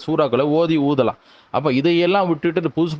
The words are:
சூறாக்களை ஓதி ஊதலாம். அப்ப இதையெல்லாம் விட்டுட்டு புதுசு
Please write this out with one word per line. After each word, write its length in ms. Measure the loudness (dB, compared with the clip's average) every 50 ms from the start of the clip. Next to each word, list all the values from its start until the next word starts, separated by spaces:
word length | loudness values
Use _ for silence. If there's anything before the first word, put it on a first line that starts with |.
| -2
சூறாக்களை 340 | -4 -2 0 0 0 2 0
ஓதி 380 | 0 2 2 0 2 2 0 0
ஊதலாம். 400 | 0 0 2 2 2 0 0 -6 _ -20 -20 -20 -20 _
அப்ப 220 | -6 -2 0 0 0
இதையெல்லாம் 560 | 2 2 2 2 2 2 2 2 0 0 0
விட்டுட்டு 320 | -2 -2 -2 -2 -2 -2
புதுசு 340 | -4 -2 -2 -2 -2 -2 -4 -6